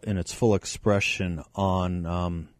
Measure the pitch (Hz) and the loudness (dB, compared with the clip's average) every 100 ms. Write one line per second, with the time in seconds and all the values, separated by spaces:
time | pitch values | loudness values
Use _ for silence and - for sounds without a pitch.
0 | - 95 - - 117 98 - - 107 101 | -2 -2 -2 0 2 2 0 -2 2 2
1 | - - 92 80 - - 98 92 90 90 | 2 -2 -4 -4 -6 -2 2 2 0 -2
2 | 85 87 87 85 80 | -2 -2 -2 -4 -8